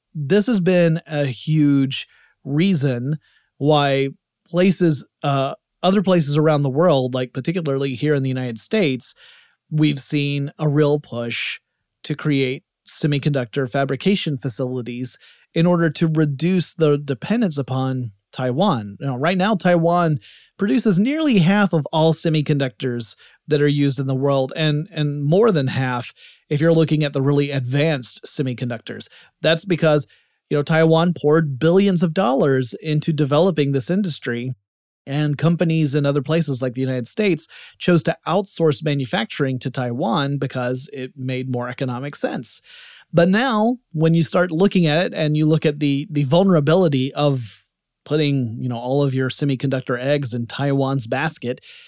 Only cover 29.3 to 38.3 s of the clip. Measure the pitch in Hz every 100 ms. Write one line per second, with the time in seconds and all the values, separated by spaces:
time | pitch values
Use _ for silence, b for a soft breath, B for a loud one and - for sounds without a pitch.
29.3 | b 151 165 196 165 160 151 - b b
30.3 | b - 147 143 160 160 160 175 160 147
31.3 | 160 156 127 160 185 202 175 170 156 220
32.3 | 269 151 131 123 - 160 151 165 147 143
33.3 | 147 190 156 143 135 - 185 196 - -
34.3 | 120 127 - _ _ _ _ - 143 151
35.3 | 143 165 170 175 160 147 147 143 143 135
36.3 | 165 147 127 131 120 131 127 117 - 208
37.3 | 160 - B B B - 175 - - 156